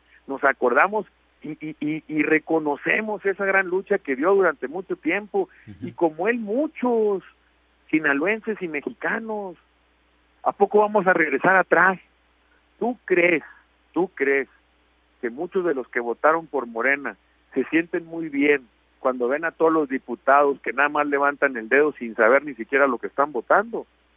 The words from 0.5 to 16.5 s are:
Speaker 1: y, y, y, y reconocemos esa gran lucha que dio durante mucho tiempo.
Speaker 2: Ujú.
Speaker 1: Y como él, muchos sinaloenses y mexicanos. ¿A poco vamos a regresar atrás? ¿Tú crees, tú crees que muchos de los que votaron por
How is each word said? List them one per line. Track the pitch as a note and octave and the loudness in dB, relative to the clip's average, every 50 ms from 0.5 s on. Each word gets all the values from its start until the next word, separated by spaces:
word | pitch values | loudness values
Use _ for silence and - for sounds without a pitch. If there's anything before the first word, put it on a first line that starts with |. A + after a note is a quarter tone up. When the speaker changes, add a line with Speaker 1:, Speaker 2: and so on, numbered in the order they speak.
| C3 - B2+ B2 A#2+ C#3 E3 F#3+ G#3 G#3+ - - _ _ _ _ _ _ - | 0 2 0 2 2 2 2 2 0 -4 -6 -8 _ _ _ _ _ _ -14
Speaker 1:
y, | C#3+ D#3 | -14 -12
y, | - - D#3 - - | -12 -12 -14 -10 -6
y, | - D3 D#3 D#3 - - | -4 -4 -4 -6 -8 -6
y | D3+ D#3 D3+ | -4 -2 0
reconocemos | D3+ D#3 D#3 - - D#3+ D#3+ D#3 D3+ C#3+ C3 - - - - A3 G#3+ G#3+ F#3+ - | 2 0 0 0 0 -2 -2 0 -2 -4 -4 -2 -2 -2 -2 -2 -4 -6 -4 -4
esa | G3 F#3+ F#3+ G3+ | -4 -4 -2 -2
gran | G3 F#3+ F#3+ G3 F3+ | 0 0 0 0 0
lucha | F3 F#3+ G3 - G3+ G3 | -2 -4 -2 -2 -4 -4
que | - - C3+ | -2 -4 -4
dio | B2 D3 F3+ G3+ | 0 2 2 4
durante | G3 F#3+ E3+ D3+ - - B2+ | 4 4 2 0 -2 -6 -10
mucho | D3 F3+ F#3+ - F#3 | -8 -10 -10 -8 -10
tiempo. | - - D3+ F3 G3 G#3+ G3+ - G3+ F3+ - _ - _ | -6 -4 -2 -2 -2 -4 -4 -4 -4 -4 -4 _ -16 _
Speaker 2:
Ujú. | - G2+ - C3 - | -20 -16 -12 -12 -12
Speaker 1:
Y | - | -4
como | - E3+ E3 D#3 D#3 F3+ G#3+ | -2 -2 -2 -2 -2 -2 -2
él, | A#3+ B3 | -2 -2
muchos | A3+ G3 G#3 B3+ D4+ D#4 - - - B3+ A#3+ A3+ A3 G#3 G3+ F#3 - - _ _ _ _ _ _ _ _ _ _ _ - | -4 -4 -2 -2 -2 -4 -4 -4 -2 0 0 2 2 0 0 -2 -6 -10 _ _ _ _ _ _ _ _ _ _ _ -2
sinaloenses | - D#3+ D#3 D3+ C#3 C#3 D#3 F#3+ A3 A3 - A3 G#3+ - F#3+ | -2 0 2 2 2 2 2 0 -2 -2 -4 -6 -6 -6 -6
y | E3+ | -8
mexicanos. | D3+ D3 - - A#2+ - - E3 F#3+ A3 A3+ A3 G#3+ G#3 G3+ F#3+ E3+ - _ _ _ _ _ _ _ _ _ _ _ _ _ _ _ _ - | -8 -8 -8 -8 -10 -6 -6 -4 -4 -4 -6 -8 -8 -8 -10 -12 -14 -16 _ _ _ _ _ _ _ _ _ _ _ _ _ _ _ _ -4
¿A | - - | -4 0
poco | - G3+ G3 - G#3 | 2 0 4 4 4
vamos | G#3+ G#3 G#3 G#3+ F#3 | 4 4 2 2 4
a | F#3+ F3+ | 4 4
regresar | E3+ D#3+ D3 C3+ C3 - F3+ F#3 | 4 2 2 0 2 2 4 4
atrás? | F#3+ F3 - - D#3+ F3 F#3 F#3+ F3 - _ _ _ _ _ _ _ _ _ _ _ _ _ _ _ | 4 4 4 4 4 4 4 2 0 -6 _ _ _ _ _ _ _ _ _ _ _ _ _ _ _
¿Tú | G3 A#3 B3 - _ | -4 -4 -4 -6 _
crees, | - F#3+ F3 F3 F3 F3 D3 - - - - _ _ _ _ _ _ _ | -2 0 2 2 2 2 0 -4 -8 -16 -20 _ _ _ _ _ _ _
tú | D3+ F3+ F#3+ - | -4 -4 -4 -2
crees | - C#3 C3+ C#3 C#3 C3 - _ _ _ _ _ _ _ _ _ _ _ _ _ _ | -2 -2 0 0 0 -2 -4 _ _ _ _ _ _ _ _ _ _ _ _ _ _
que | - A#2 | -8 -8
muchos | A2+ C3 E3+ F3 - F#3+ F3 | -8 -8 -10 -6 -4 -2 -2
de | E3+ D3+ | -2 -2
los | C3 A#2+ - | -2 -6 -6
que | - B2 | -6 -6
votaron | A#2 A#2+ A2+ - - D3 D#3+ E3 E3 | -4 -4 -4 0 2 2 2 2 -2
por | D3+ | -6